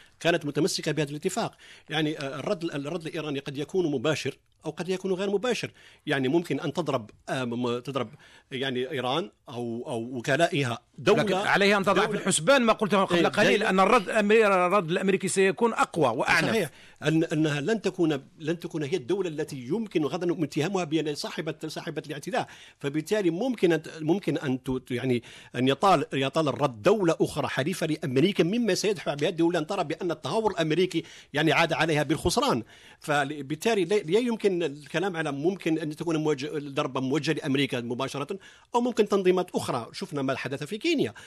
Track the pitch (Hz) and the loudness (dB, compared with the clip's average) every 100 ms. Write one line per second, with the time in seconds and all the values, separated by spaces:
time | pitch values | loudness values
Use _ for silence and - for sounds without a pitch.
0 | - - 160 170 147 147 143 - 165 147 | -20 -4 0 0 0 0 0 0 -2 -2
1 | 143 147 185 233 185 - - - - 156 | -2 -4 -4 -4 -4 -8 -20 -20 -8 -2
2 | 156 151 139 139 151 202 165 147 143 175 | -2 -2 -8 -6 -4 -4 -4 -6 -6 -8
3 | 160 160 151 139 - 139 147 190 170 139 | -6 -8 -6 -6 -6 -8 -4 -2 0 0
4 | 135 143 135 - _ _ 156 151 175 185 | 0 0 -2 -8 _ _ -10 -8 -4 -4
5 | 190 180 202 202 247 226 120 - - - | -2 -2 -2 0 0 -2 -4 -10 -20 -12
6 | - 139 131 165 170 139 156 160 151 131 | -2 0 2 2 2 -2 -2 -4 -2 -2
7 | 107 - - 151 127 117 123 120 123 131 | -4 -14 -8 -4 -2 -2 -2 -2 -4 -4
8 | 117 - - - _ 135 135 123 131 143 | -6 -8 -20 -20 _ -6 -4 -2 -4 -2
9 | 123 143 208 _ - 123 120 117 123 117 | -2 -2 -4 _ -14 -8 -6 -8 -6 -6
10 | 117 131 113 139 170 156 131 113 - - | -6 -6 0 2 2 2 -2 -4 -10 -2
11 | 135 208 208 185 - 151 196 202 196 190 | 2 4 2 0 2 4 4 4 4 2
12 | 196 202 190 180 160 277 233 - 208 196 | 2 0 -2 0 4 4 4 2 2 2
13 | 190 175 151 165 220 220 214 190 190 208 | 4 2 2 2 4 4 2 4 6 4
14 | 190 226 208 226 214 190 180 202 160 180 | 4 0 4 6 6 4 4 2 0 0
15 | 196 180 185 - 190 - 233 226 269 - | 2 0 0 2 2 4 0 2 0 2
16 | 135 117 180 175 160 226 165 - - - | 2 2 2 2 2 0 -2 -6 -20 -6
17 | 143 160 165 156 156 143 139 220 190 170 | 0 2 2 2 2 0 -2 -2 -2 0
18 | 160 143 135 - 151 170 170 170 139 175 | 0 0 -4 -8 -6 -4 -6 -6 -2 -4
19 | 117 196 180 151 151 139 120 196 220 165 | -2 -2 -2 -4 -6 -8 -4 -4 -2 -2
20 | 139 175 175 156 147 - 156 196 170 156 | -2 -2 -2 -2 -2 -2 -2 -2 -2 -2
21 | 151 143 214 - 160 151 156 165 160 156 | -2 -4 -8 -8 -8 -8 -10 -10 -8 -8
22 | - 147 175 226 - - - _ 143 147 | -8 -10 -4 -4 -4 -10 -20 _ -4 -4
23 | 156 214 185 165 254 233 180 160 - 160 | 0 0 2 0 -2 2 2 2 -2 -4
24 | 156 190 180 147 147 127 - 131 - 120 | 0 0 0 -2 -2 -2 -2 -6 -4 -4
25 | 131 120 - - - 123 127 139 202 170 | 0 0 -2 -16 -10 0 2 4 4 4
26 | 135 139 135 160 151 120 143 113 107 220 | 2 -2 -2 0 0 0 -2 0 2 4
27 | 175 160 160 - 135 - 135 185 160 151 | 2 2 0 0 -4 -2 -2 -2 -2 -2
28 | 156 127 175 190 170 226 226 180 196 196 | 0 4 4 4 2 2 0 0 0 -2
29 | - 147 156 165 165 175 156 196 156 151 | -4 -2 -2 2 2 2 0 -2 -4 -4
30 | 180 160 127 202 220 190 160 151 180 170 | -4 -4 -2 -2 0 0 0 2 2 0
31 | - - - 139 156 143 165 143 160 147 | -6 -12 -6 0 2 4 2 2 2 2
32 | 143 147 - - 277 143 110 - - - | 0 0 0 2 2 0 -2 -14 -20 -10
33 | - 143 139 151 135 156 226 220 170 208 | -2 0 0 -4 -8 -4 0 0 2 0
34 | 151 196 247 226 202 180 165 143 143 160 | 2 0 2 0 0 0 -2 -4 -6 -2
35 | 190 165 156 139 156 196 175 160 160 151 | -2 -2 -4 -2 -2 0 0 0 -2 -4
36 | 165 156 156 147 147 156 143 139 147 131 | -2 0 0 0 -2 -6 -4 -4 -2 -2
37 | 131 147 139 156 156 135 135 127 120 120 | -2 0 0 -2 0 0 0 -2 -4 -4
38 | 135 139 143 196 - - _ 240 247 233 | -6 -6 -8 -8 -12 -20 _ -2 0 0
39 | 208 202 185 185 175 240 - 139 113 - | 2 2 4 2 0 -2 -2 -4 -6 -10
40 | 190 143 135 135 135 131 147 208 320 311 | -8 -4 -2 -2 -4 -6 -8 -4 0 0
41 | 131 - | 0 -4